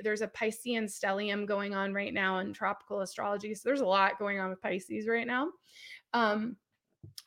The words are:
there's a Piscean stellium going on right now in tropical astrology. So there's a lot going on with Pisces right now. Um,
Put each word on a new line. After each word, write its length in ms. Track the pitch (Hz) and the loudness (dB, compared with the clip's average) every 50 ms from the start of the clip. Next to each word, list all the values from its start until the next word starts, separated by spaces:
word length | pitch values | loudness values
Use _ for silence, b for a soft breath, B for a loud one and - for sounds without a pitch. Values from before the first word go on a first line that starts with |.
| 202 | 0
there's 200 | 214 214 208 220 | 0 0 0 -2
a 60 | 208 | -4
Piscean 560 | - - 233 226 220 - - 240 240 226 220 | -2 -2 -2 -2 -2 -2 -4 -2 -2 0 -2
stellium 640 | 202 - - - 202 190 196 208 208 202 208 208 | -2 -4 -2 -2 0 0 0 0 0 -2 -2 0
going 280 | 202 208 202 202 202 202 | 0 0 0 0 -2 -2
on 180 | 196 196 196 196 | -2 0 0 0
right 200 | 202 202 - - | -2 -2 -2 0
now 260 | 202 190 190 185 185 | 0 2 2 2 2
in 140 | 190 208 202 | 0 -2 -4
tropical 500 | - 220 190 208 - - - 202 202 190 | -2 -2 -2 -2 -2 -6 -6 -4 -4 -4
astrology. 520 | 180 - - - 202 208 202 202 214 214 | -4 -4 -4 -2 -2 -2 -2 -2 -6 -8
So 140 | 202 - 226 | -4 0 0
there's 140 | 277 277 254 | 2 4 4
a 40 | |
lot 320 | 185 190 196 190 196 - - | 4 6 6 6 4 4 2
going 220 | 202 202 202 196 | -2 -2 0 0
on 80 | 190 185 | 0 -2
with 140 | 185 185 - | -4 -4 -2
Pisces 440 | 208 180 190 185 - 220 214 214 | -2 -2 -2 -2 -4 -6 -4 0
right 200 | 220 226 233 233 | 0 0 0 0
now. 220 | 240 247 254 285 349 381 - B B B B B B B B B _ - | 0 0 0 0 -2 -4 -8 B B B B B B B B B _ 2
Um, 420 | 240 233 214 208 214 214 240 - - _ _ _ _ _ _ _ _ - - - - - | 4 4 4 4 2 0 -2 -6 -8 _ _ _ _ _ _ _ _ -20 -18 -18 -18 4